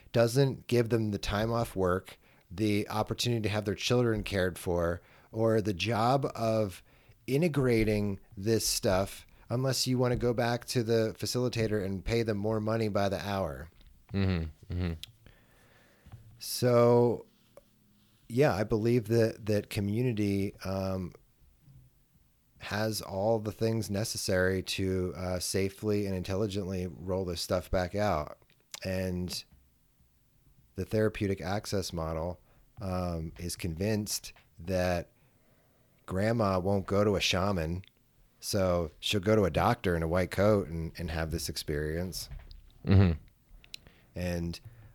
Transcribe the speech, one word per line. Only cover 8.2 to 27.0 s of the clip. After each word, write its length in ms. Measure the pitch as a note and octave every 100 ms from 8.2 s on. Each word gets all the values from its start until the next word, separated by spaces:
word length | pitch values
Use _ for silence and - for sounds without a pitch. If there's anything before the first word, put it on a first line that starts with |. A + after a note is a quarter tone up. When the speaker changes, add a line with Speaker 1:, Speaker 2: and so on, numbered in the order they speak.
| - -
Speaker 1:
this 300 | G2+ A2 -
stuff 580 | - A2 F#2 G2 - - - -
unless 380 | A#2+ C3+ B2+ B2+
you 120 | B2
wanna 180 | B2 A#2
go 160 | A#2+
back 320 | A#2 A#2 A#2+
to 180 | - C3
the 320 | A2 A2+ A2 -
facilitator 680 | G#2 B2 B2 A2+ A2 G#2+
and 200 | F#2+ F#2+
pay 180 | - A#2
them 160 | A2+ G2+
more 200 | G#2 A2
money 300 | G#2+ A2+ G#2+
by 200 | G2+ G2
the 120 | F#2 G2
hour. 420 | G2 E2+ C2+ E2 - - - _
Speaker 2:
Mm-hmm. 640 | G2 F#2+ F2 D#2+ - -
Mm-hmm. 180 | F2+ F2 D#2+ - _ - - _ _ _ _ _ _ - - - -
Speaker 1:
So, 880 | - - B2 A#2+ A#2+ A#2+ A#2+ G#2 - _ _ - _ _ _ _ _ _ -
yeah, 260 | A#2 D3
I 100 | F#2+
believe 440 | G#2+ A2 A2 B2 G#2+
that, 380 | A#2 A2+ - G#2+
that 240 | G#2 -
community, 840 | A2 G2+ A2 B2+ G#2+ G2+ G2 G2 -
um, 480 | F#2+ F#2+ F#2+ F#2+ F2+ - _ _ - _ - - - _ _ _ _ _ _ _
has 440 | - G#2 A2 G#2
all 380 | - F#2+ G#2+ A2+
the 120 | G#2+
things 380 | - A2+ A2+ G2
necessary 720 | G2+ A2 - - F#2 F#2 F#2+
to, 500 | - - F#2+ F#2+ F2+ E2
uh, 220 | F#2 F#2
safely 680 | - G2 F#2+ - G#2+ G#2 G2
and 80 |
intelligently 720 | F#2 F2+ F#2+ G#2+ G2 F#2 F#2+ F2+
roll 380 | D2